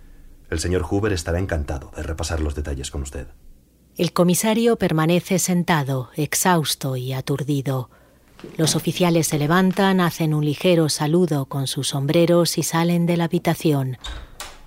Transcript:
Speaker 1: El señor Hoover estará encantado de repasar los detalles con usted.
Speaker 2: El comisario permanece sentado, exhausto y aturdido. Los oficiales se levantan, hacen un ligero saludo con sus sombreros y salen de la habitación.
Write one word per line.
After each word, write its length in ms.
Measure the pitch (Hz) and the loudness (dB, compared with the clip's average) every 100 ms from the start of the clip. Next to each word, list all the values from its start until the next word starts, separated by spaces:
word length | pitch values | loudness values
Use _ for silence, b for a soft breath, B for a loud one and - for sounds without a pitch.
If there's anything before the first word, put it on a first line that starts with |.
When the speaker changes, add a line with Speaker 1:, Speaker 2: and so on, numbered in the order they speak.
| b b b b - | b b b b -6
Speaker 1:
El 100 | 85 | -4
señor 220 | 87 90 | 0 -2
Hoover 300 | 82 101 107 | 0 0 0
estará 260 | 92 85 85 | -2 -2 -2
encantado 520 | 95 80 71 71 - - | -2 -4 -4 -8 -10 -10
de 60 | |
repasar 380 | 76 80 82 80 | -8 -6 -4 -4
los 140 | 76 | -4
detalles 360 | 71 78 67 67 | -4 -6 -8 -8
con 120 | 78 | -8
usted. 240 | 67 - 65 - - - _ _ _ - | -8 -10 -14 -18 -20 -20 _ _ _ -4
Speaker 2:
El 160 | 175 | -2
comisario 640 | - 180 170 220 220 233 226 | 2 2 2 2 2 2 2
permanece 640 | 185 156 160 175 - 185 | 0 2 2 2 2 -2
sentado, 720 | - 175 170 165 135 131 120 - | 0 0 2 2 0 -4 -4 -6
exhausto 800 | 143 - 190 175 139 - 139 127 | -4 0 2 2 2 -4 -4 -4
y 160 | 127 | -4
aturdido. 800 | 131 - 139 139 143 131 131 120 b b b b b - - | -6 -4 -4 -2 -2 0 -4 -6 b b b b b -10 -2
Los 200 | 156 156 | 0 0
oficiales 500 | - - 175 165 151 | -2 0 2 2 0
se 100 | 151 | 0
levantan, 640 | 147 180 190 180 196 190 | 2 4 4 2 2 4
hacen 320 | 175 - 160 | 2 0 0
un 120 | 151 | 0
ligero 440 | 151 139 185 170 151 | 0 0 2 4 2
saludo 580 | - 151 170 175 147 135 | 0 0 2 2 0 -2
con 200 | 143 135 | -4 -4
sus 220 | - 127 | -4 -4
sombreros 680 | 143 139 170 170 175 160 - | -2 0 2 4 4 2 0
y 60 | |
salen 440 | - 165 170 175 170 | -2 0 2 2 2
de 100 | 170 | 0
la 80 | |
habitación. 720 | 165 175 175 160 165 139 131 123 B B B B B B | 0 0 0 0 0 0 -2 -6 B B B B B B